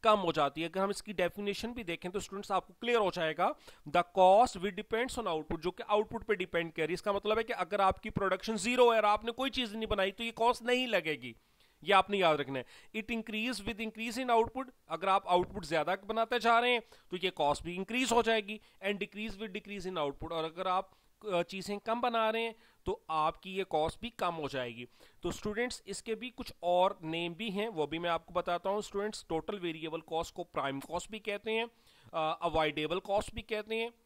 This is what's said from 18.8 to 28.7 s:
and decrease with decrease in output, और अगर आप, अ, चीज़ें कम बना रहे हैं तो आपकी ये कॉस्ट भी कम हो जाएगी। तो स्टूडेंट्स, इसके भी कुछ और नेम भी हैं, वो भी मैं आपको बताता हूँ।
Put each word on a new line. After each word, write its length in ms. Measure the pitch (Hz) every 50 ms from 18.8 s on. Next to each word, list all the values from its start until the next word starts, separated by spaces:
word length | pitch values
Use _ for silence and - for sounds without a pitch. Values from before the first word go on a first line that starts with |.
and 220 | - 196 208 190 208
decrease 360 | 202 - 202 214 226 202 190
with 140 | 220 214 185
decrease 340 | 214 208 - 208 202 165 185
in 120 | 185 170 147
output, 280 | 143 139 - - 160
और 120 | 165 165 156
अगर 240 | 160 156 175 190
आप, 240 | 190 180 190 196 - - _ _ _ _ _
अ, 200 | - 214 185 175 175
चीज़ें 340 | - - 190 180 202 208 202
कम 220 | _ 226 226 240
बना 280 | 240 247 233 226 220 220
रहे 140 | 220 226 226
हैं 120 | 226 220 - - - _ _ _
तो 80 | - 196 - _ -
आपकी 400 | 160 156 151 165 170 - - 185
ये 140 | 185 190 190
कॉस्ट 340 | - - 156 156 160 - -
भी 80 | 208 233 _ -
कम 140 | - 180 170
हो 120 | 160 151 131
जाएगी। 360 | 139 135 127 120 117 117 123 - _ _ - - _ - -
तो 80 | 175
स्टूडेंट्स, 500 | 160 - - 214 208 214 240 254 - - _
इसके 280 | - 196 - - - 220
भी 140 | 220 226 254
कुछ 200 | - - 233 - - _ -
और 340 | 175 175 180 180 196 202 - 170
नेम 300 | 156 165 165 170 175 170
भी 140 | 160 220 226
हैं, 180 | 180 202 208 233
वो 160 | 214 160 151
भी 120 | 139 156 165
मैं 100 | 170 175
आपको 240 | 170 165 - - 170
बताता 360 | 180 170 - 175 170 -
हूँ। 120 | 190